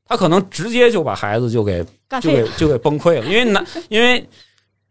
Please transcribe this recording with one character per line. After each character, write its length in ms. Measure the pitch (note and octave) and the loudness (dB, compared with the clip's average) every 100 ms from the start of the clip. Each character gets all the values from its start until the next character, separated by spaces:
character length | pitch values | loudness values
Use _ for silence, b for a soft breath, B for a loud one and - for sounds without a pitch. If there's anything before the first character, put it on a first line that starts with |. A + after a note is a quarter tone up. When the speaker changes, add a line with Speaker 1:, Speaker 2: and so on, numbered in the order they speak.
Speaker 1:
他 120 | - A#3 | -8 -2
可 100 | E3+ | 2
能 240 | F#3+ F#3 | 2 0
直 180 | - A3 | -8 -4
接 220 | A#3+ A#3+ | 2 4
就 120 | G#3 | 2
把 120 | C3+ | -2
孩 240 | F#2+ G2+ A2+ | -4 -4 -2
子 100 | A#2+ | -2
就 140 | A#2 | -2
给， 220 | G2+ F2 E2 _ _ | -2 -2 -6 _ _
Speaker 2:
干 120 | B3+ | -4
废 200 | E3 B2+ | 0 2
了。 80 | A2 | 0
Speaker 1:
就 20 | |
给， 80 | - | -2
就 100 | D#3 | 0
给 100 | B2+ | 0
崩 200 | D3+ D3 | 0 0
溃 220 | E3+ D3 | 0 0
了。 60 | C3 | 0
因 60 | |
为 100 | G#3+ | 0
难， 200 | A#3+ G3 F4 | 2 0 -2
Speaker 2:
<laughs> 120 | E4 - | -12 -4
Speaker 1:
因 140 | G#3+ | 2
为 240 | A#3+ B3 - b b b b _ _ | 2 2 -4 b b b b _ _